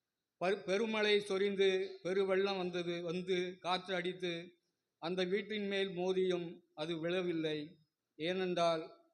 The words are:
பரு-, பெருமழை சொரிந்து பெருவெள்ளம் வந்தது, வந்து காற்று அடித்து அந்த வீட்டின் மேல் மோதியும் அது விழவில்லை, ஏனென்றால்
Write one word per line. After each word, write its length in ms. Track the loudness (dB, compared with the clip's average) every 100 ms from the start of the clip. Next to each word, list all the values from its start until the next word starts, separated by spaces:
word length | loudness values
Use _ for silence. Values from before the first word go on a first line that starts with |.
| _ _ _ _
பரு-, 220 | -2 0
பெருமழை 580 | 0 0 2 2 4 4
சொரிந்து 800 | 4 2 2 4 4 4 0 -6
பெருவெள்ளம் 540 | -2 0 2 2 2 0
வந்தது, 460 | -2 -2 -4 -4
வந்து 540 | -4 -4 -2 -2 -2 -4
காற்று 360 | -2 -2 0
அடித்து 640 | -2 -2 -4 -4 -6 -8 -18 _ _ _ _
அந்த 260 | -4 -2
வீட்டின் 420 | 0 0 -2 -4 -2
மேல் 220 | -2 -2
மோதியும் 720 | -2 0 2 2 0 -4 -10 _
அது 240 | -8 -6 -4
விழவில்லை, 800 | -2 0 0 0 -2 -2 -6 -14 _ _ _
ஏனென்றால் 840 | -6 -4 -2 0 2 2 2 -2 -14 _